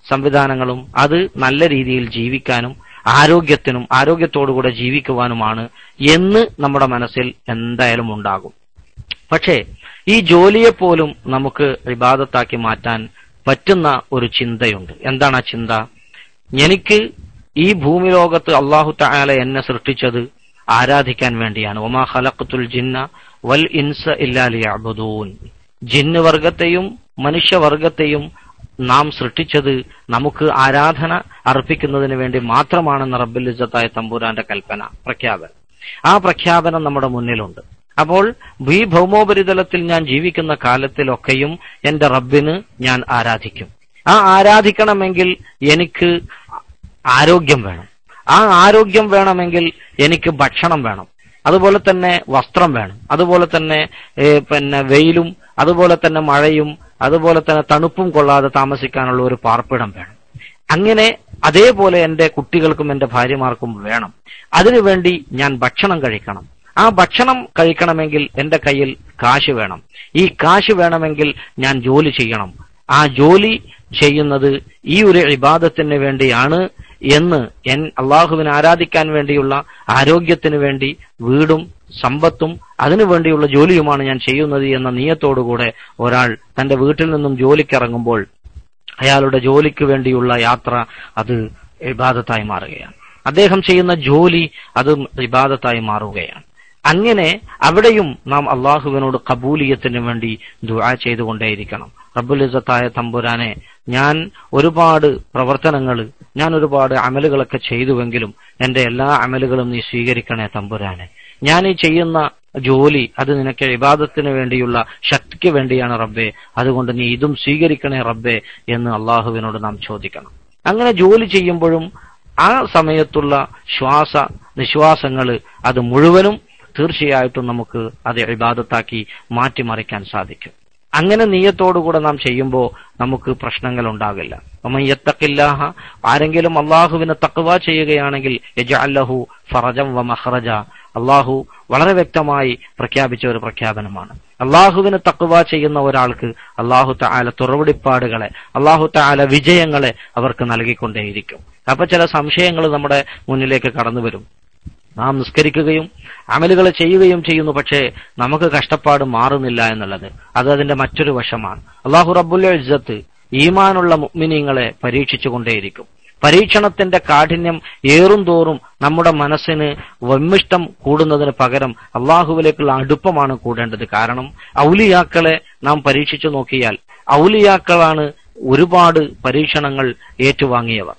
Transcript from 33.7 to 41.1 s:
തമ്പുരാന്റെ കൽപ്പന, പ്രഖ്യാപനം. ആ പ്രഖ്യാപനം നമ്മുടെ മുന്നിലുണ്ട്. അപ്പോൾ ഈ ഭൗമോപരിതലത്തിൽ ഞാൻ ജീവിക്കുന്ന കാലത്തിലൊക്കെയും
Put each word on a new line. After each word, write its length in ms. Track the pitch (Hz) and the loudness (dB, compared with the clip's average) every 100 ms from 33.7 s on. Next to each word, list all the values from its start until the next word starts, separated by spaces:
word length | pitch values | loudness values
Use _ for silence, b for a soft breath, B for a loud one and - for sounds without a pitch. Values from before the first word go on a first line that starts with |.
| 120 113 117 | -2 -4 -6
തമ്പുരാന്റെ 460 | 113 117 113 110 | -8 -6 -6 -6
കൽപ്പന, 460 | 110 104 - 104 110 - - | -8 -10 -10 -12 -12 -12 -12
പ്രഖ്യാപനം. 580 | - 120 95 80 _ _ B B B | -6 -6 -6 -10 _ _ B B B
ആ 140 | 156 196 | 2 2
പ്രഖ്യാപനം 640 | 180 165 175 170 160 160 | 2 0 0 2 2 -2
നമ്മുടെ 220 | 147 139 135 | -2 -2 -2
മുന്നിലുണ്ട്. 680 | 123 120 113 98 - - - _ - | -4 -4 -6 -8 -14 -20 -20 _ -4
അപ്പോൾ 340 | 156 185 214 247 B - 135 | 0 2 0 -4 B -8 0
ഈ 120 | 185 | 0
ഭൗമോപരിതലത്തിൽ 960 | 220 170 185 208 208 196 185 185 185 180 | 2 2 4 2 2 2 0 -2 -2 -4
ഞാൻ 260 | 170 165 147 | -2 -2 -2
ജീവിക്കുന്ന 500 | 135 175 170 156 147 | -2 -2 -4 -4 -2
കാലത്തിലൊക്കെയും 960 | 123 127 135 - 135 | -2 -2 -2 -4 -4